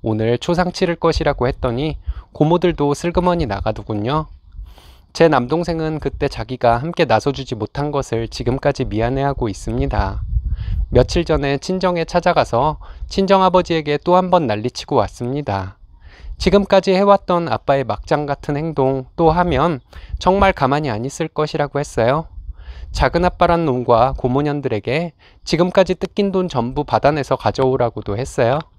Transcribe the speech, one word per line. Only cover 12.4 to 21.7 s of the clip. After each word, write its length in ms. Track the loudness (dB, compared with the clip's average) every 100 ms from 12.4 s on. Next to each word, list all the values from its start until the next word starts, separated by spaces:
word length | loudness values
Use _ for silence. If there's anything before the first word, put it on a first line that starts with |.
| 2 2 0 -2 -12 -14 -6
친정아버지에게 920 | -2 4 4 6 4 2 -2 0 -2 2
또 100 | 2
한 140 | 4
번 160 | 2 2
난리치고 500 | -2 -4 -6 0 0
왔습니다. 840 | 0 -4 -6 -4 -4 -4 -6 -14 -20 -20 -20 -20 -16 -2
지금까지 560 | 2 4 4 2 4
해왔던 580 | 2 6 4 4 0 0
아빠의 340 | -4 2 0 2
막장 420 | -6 -2 -2 0
같은 280 | -6 -4 -4
행동 500 | -2 0 2 0 -4 2
또 160 | 4
하면 480 | 4 2 2 2 -2 _ -20 -10 -2
정말 340 | 2 4 4
가만히 380 | 4 2 2 0
안 120 | -4 -6
있을 220 | -6 -6
것이라고 520 | -2 -2 -2 -2